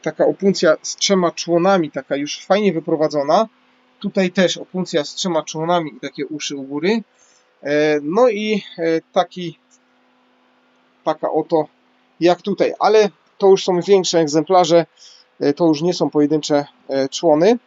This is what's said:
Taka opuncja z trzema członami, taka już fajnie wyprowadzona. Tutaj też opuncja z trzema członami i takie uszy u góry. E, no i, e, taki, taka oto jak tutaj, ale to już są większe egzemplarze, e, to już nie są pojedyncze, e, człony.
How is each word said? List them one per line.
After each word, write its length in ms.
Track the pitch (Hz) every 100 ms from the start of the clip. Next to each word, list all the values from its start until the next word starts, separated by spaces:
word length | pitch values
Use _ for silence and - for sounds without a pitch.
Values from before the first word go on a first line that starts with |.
Taka 240 | - - 147
opuncja 500 | - 196 185 170 151
z 140 | - -
trzema 340 | - 196 170
członami, 600 | - - 170 185 196 151
taka 260 | 143 - 143
już 280 | 143 -
fajnie 280 | - 196 208
wyprowadzona. 760 | 160 156 160 156 147 139 180 220 _ _ _ _ _
Tutaj 300 | 202 196 185
też 260 | - 175 156
opuncja 480 | - 185 175 165
z 100 | 143
trzema 280 | - 190 160
członami 480 | 147 156 160 175 156 110
i 40 |
takie 260 | 139 - 139
uszy 300 | 151 - 143
u 60 |
góry. 400 | 135 143 170 226 - _ _ _ _ _
E, 380 | 139 147 151 151
no 260 | 147 196 254
i, 340 | 208 214 208 - -
e, 220 | 165 165 _
taki, 460 | 196 180 180 175 156 _ _ _ _ _ _ _ _ _ _ _ _ _ _
taka 260 | 170 151 -
oto 340 | 156 156 165 151 _ _ _ _ _
jak 220 | 165 175
tutaj, 300 | - 185 127 -
ale 320 | 190 214 202 _ _ _
to 80 | 196
już 180 | 190
są 160 | - 180
większe 380 | 180 196 170 170
egzemplarze, 680 | 156 156 147 185 165 170 160 _ - _ _ _
e, 120 | 143
to 140 | 143 170
już 160 | 147
nie 120 | 175
są 160 | 175 151
pojedyncze, 540 | 156 147 156 - 147 143 _ -
e, 200 | 135 135
człony. 500 | - 170 151 185 240